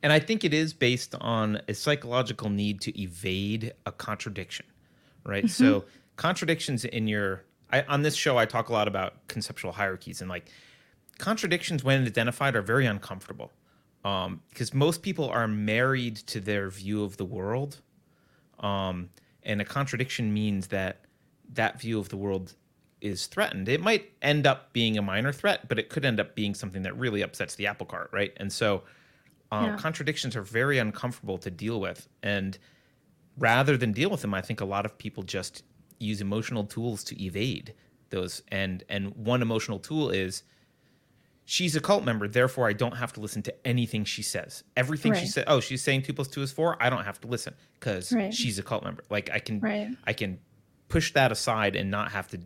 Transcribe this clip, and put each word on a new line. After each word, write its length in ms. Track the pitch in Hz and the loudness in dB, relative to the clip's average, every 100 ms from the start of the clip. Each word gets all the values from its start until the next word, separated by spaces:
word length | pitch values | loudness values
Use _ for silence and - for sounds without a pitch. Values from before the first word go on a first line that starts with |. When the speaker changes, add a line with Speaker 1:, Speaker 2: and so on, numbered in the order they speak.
Speaker 1:
and 100 | 147 | 8
I 60 | 156 | 6
think 260 | 151 220 | 6 2
it 80 | - | 4
is 180 | 151 156 | 2 2
based 420 | - 123 123 - - | 4 4 4 0 -6
on 400 | - 117 107 107 - | 0 2 2 0 -4
a 60 | |
psychological 760 | 107 - 147 120 123 117 110 110 | -4 0 0 2 0 0 -2 -2
need 300 | 101 104 98 | 0 0 -2
to 180 | - - | -6 -6
evade 720 | 95 85 95 92 101 110 113 - - | -8 -6 -4 -2 0 -2 -4 -8 -12
a 60 | |
contradiction, 720 | - - 104 - 101 90 - - _ _ _ _ _ | -10 -8 -6 -6 -8 -10 -12 -14 _ _ _ _ _
right? 200 | - 101 | -4 2
Speaker 2:
Mm-hmm. 200 | 220 - | 2 6
Speaker 1:
So 200 | 254 101 - - _ - | 6 6 0 -18 _ -2
contradictions 680 | - - 160 165 - 127 | 0 0 0 0 0 -2
in 220 | 120 120 110 | -2 -2 0
your, 360 | 104 101 95 - _ _ | 0 0 -4 -10 _ _
I, 120 | 131 | 0
on 200 | 139 143 | 2 2
this 120 | 151 | 2
show, 220 | 147 156 123 | 2 4 6
I 80 | 113 | 4
talk 220 | 120 110 | 2 2
a 40 | |
lot 140 | 117 104 | 2 2
about 380 | 95 92 - - | 0 -4 -8 -10
conceptual 440 | - 104 - 95 | -8 -8 -8 -8
hierarchies, 480 | 85 98 92 - 92 | -2 -4 -4 -10 -10
and, 80 | 92 | -8
like, 180 | 90 - - - - _ _ _ - | -8 -10 -20 -20 -20 _ _ _ -8
contradictions 640 | - 220 190 170 - 165 | -2 0 2 0 0 0
when 220 | 127 135 | 4 4
identified 500 | 123 104 117 120 143 117 | 4 2 0 2 2 2
are 60 | |
very 240 | 98 120 131 | 4 4 4
uncomfortable, 640 | 101 - 95 - - - _ _ _ _ _ | 2 -4 -12 -12 -12 -14 _ _ _ _ _
um, 380 | 101 98 92 92 _ | -2 -2 -2 -6 _
'cause 180 | - 117 | -6 -2
most 280 | 139 147 165 | 4 4 4
people 260 | - 170 143 | -2 -2 0
are 180 | 98 113 | 2 2
married 680 | 107 104 110 127 131 120 107 | 2 2 4 4 2 0 -6
to 240 | - 113 | -8 -6
their 280 | 101 104 98 | -2 0 -2
view 320 | 92 98 107 | -6 -4 -2
of 120 | 104 92 | -2 -4
the 80 | |
world. 560 | 92 92 95 120 143 - _ _ _ _ _ _ _ _ | -6 -4 -2 -2 -4 -8 _ _ _ _ _ _ _ _
Um, 520 | 101 98 95 90 90 - _ _ | -2 0 0 -4 -8 -14 _ _
and 160 | - 104 | -4 -4
a 40 | |
contradiction 680 | 101 - 135 120 127 - 113 | -2 -2 -2 -2 -4 0 0
means 360 | 104 107 101 92 | 2 2 0 0
that 360 | 98 92 - _ _ _ _ - | -2 -2 -4 _ _ _ _ -12
that 280 | - 110 - | 0 0 0
view 180 | 117 110 | -2 -2
of 80 | 95 | -2
the 80 | 98 | -4
world 380 | 98 95 92 - _ _ _ _ | -2 -2 -2 -14 _ _ _ _
is 260 | 104 92 - | -6 -6 -6
threatened. 420 | - 208 101 95 | 0 0 0 0
It 120 | 143 | 2
might 320 | 180 220 - _ | 4 2 0 _
end 240 | 139 147 139 | 2 4 4
up 260 | 135 - | 2 -2
being 240 | - 117 107 | 0 2 2
a 60 | |
minor 300 | 101 98 127 | 0 0 0
threat, 360 | 135 202 - - | 0 0 0 0
but 100 | 107 | -2
it 100 | - | -2
could 160 | - | 0
end 140 | 139 110 | 0 0
up 140 | 101 - | -2 -2
being 180 | 104 | -4
something 280 | 98 101 95 | -2 -6 -6
that 140 | 92 95 | -6 -2
really 260 | 123 101 | -2 0
upsets 340 | 101 - 95 - | -2 -4 -8 -4
the 100 | 101 | -4
apple 200 | 104 - | -4 -8
cart, 240 | 87 - | -8 -6
right? 200 | 98 101 - | -2 -2 -2
And 160 | 101 | -6
so, 320 | - 110 98 - - _ _ _ _ _ | 0 2 2 -2 -20 _ _ _ _ _
uh, 140 | 107 104 | 0 0
Speaker 2:
Yeah. 100 | - | 0
Speaker 1:
contradictions 600 | 160 160 151 151 131 113 | -4 -2 -4 -2 -4 -4
are 60 | |
very 360 | 98 113 131 139 | -2 0 2 4
uncomfortable 600 | 110 - 123 120 101 92 | 2 -2 -6 -6 -6 -6
to 120 | - | -6
deal 300 | 87 101 117 | -6 -4 -2
with. 280 | 95 85 - _ | -4 -6 -14 _
And 340 | 101 101 95 95 _ _ _ _ _ _ _ - | -2 -2 -2 -6 _ _ _ _ _ _ _ 0
rather 400 | 123 120 135 139 | 4 6 6 4
than 160 | 120 | 2
deal 180 | 101 165 | 2 0
with 120 | 175 | 0
them, 100 | 107 | -2
I 80 | 98 | -2
think 200 | 92 113 | -4 -4
a 40 | |
lot 220 | 98 98 104 | -2 -2 -2
of 100 | - | -6
people 280 | 107 - | -12 -10
just 400 | 92 98 90 - - _ _ - | -6 -6 -6 -12 -20 _ _ -8
use 220 | 107 104 | -4 -2
emotional 440 | 98 107 110 113 | -2 -2 -2 -4
tools 380 | 104 - 120 107 | -4 -4 -4 -4
to 180 | - - | -8 -6
evade 520 | 95 87 120 95 - - _ _ _ | -4 -2 -2 -2 -8 -18 _ _ _
those. 320 | 98 90 - - | -4 -4 -6 -6
And, 360 | 98 98 92 - | -4 -2 -4 -4
and 260 | 101 98 101 | -4 -4 -4
one 260 | 110 123 | 0 2
emotional 360 | 113 113 - 101 | 4 0 -2 -6
tool 300 | - 156 147 | -4 -2 0
is, 340 | 95 92 92 - _ _ _ _ _ _ _ _ _ | 0 -2 -4 -12 _ _ _ _ _ _ _ _ _
"She's 300 | - - 180 151 | -4 0 2 0
a 40 | |
cult 240 | - 202 | 4 4
member, 240 | 127 110 101 | 4 0 2
therefore 400 | 117 127 127 117 | 4 4 4 2
I 40 | |
don't 240 | 104 120 123 | 2 0 -2
have 160 | 123 | -8
to 60 | - | -6
listen 220 | 104 - | -8 -6
to 240 | 101 - - | -6 -6 0
anything 380 | 123 117 110 | 2 2 0
she 180 | 98 - | -4 -4
says. 400 | 107 98 82 - - - | -4 -4 -6 -14 -6 -2
Everything 360 | 127 151 226 | 0 2 2
she 80 | 202 | 2
Speaker 2:
Right. 60 | 175 | 2
Speaker 1:
said, 160 | 202 - | -2 4
oh, 120 | 143 | 4
she's 220 | - 131 | 4 -2
saying 200 | - 135 | 0 0
two 120 | 135 | 0
plus 140 | 135 135 | -4 -6
two 120 | - | -4
is 120 | 139 | -6
four? 280 | 139 165 - | 0 0 4
I 60 | 120 | 2
don't 160 | 127 | 2
have 160 | 101 98 | -4 -8
to 60 | 113 | -6
listen 260 | 120 - - _ _ | -6 -6 -14 _ _
'cause 320 | - 98 92 | -4 -2 0
Speaker 2:
Right. 200 | 240 196 | 0 2
Speaker 1:
she's 260 | 220 226 98 | 0 -2 -2
a 20 | |
cult 220 | - 117 | -2 -4
member." 180 | 98 90 - | -4 -10 -4
Like, 180 | 104 - | -2 -2
I 100 | 107 | -4
can, 200 | - 107 | -2 -2
Speaker 2:
Right. 300 | 107 104 147 254 | 0 -2 -4 -6
Speaker 1:
I 80 | - | -4
can 260 | 107 101 92 _ _ _ _ _ | -2 -4 -6 _ _ _ _ _
push 240 | 170 - | 0 2
that 180 | - 131 | 4 4
aside 420 | 107 - 110 104 | 2 0 2 2
and 160 | 98 95 | 2 -2
not 220 | 104 107 | -2 -2
have 160 | 101 95 | -4 -6
to 100 | 95 | -10